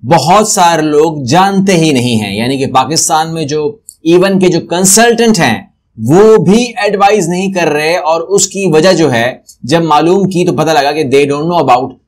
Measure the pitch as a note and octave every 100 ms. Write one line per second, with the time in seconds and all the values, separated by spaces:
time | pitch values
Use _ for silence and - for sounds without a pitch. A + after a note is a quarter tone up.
0 | A#2 D#3+ C#3 G3 G#3+ - F3 E3 D#3 D3
1 | D#3+ D3+ B2+ D#3+ F#3+ G3 F#3+ G3 D#3+ C3+
2 | A#2+ A2+ G#2 G2 A#2 C3+ C3 C3 B2+ D#3+
3 | - D#3 E3 E3 D3+ D3+ D3 D3 _ -
4 | D#3+ F3 F#3+ F#3+ F#3+ E3 - E3+ F#3+ A3
5 | A#3 A3+ A#3 G#3+ C#3+ G#2 - _ _ -
6 | A2+ D#3+ A3 A3 E3 G#3+ A#3+ A3+ G3+ G3
7 | G3 G#3+ E3 F3+ G3 F#3+ E3 D3 D3+ F3+
8 | D3+ E3 E3 G3 - F#3+ F#3+ D#3 E3+ F3+
9 | D#3 A#2+ A#2+ - _ - B2 D#3+ E3 D3
10 | D#3+ F#3+ F#3+ E3 F3+ D3+ D#3 D#3 C#3 D3+
11 | D3 C3+ C#3+ C#3+ D#3+ F3 D3 B2 C3 -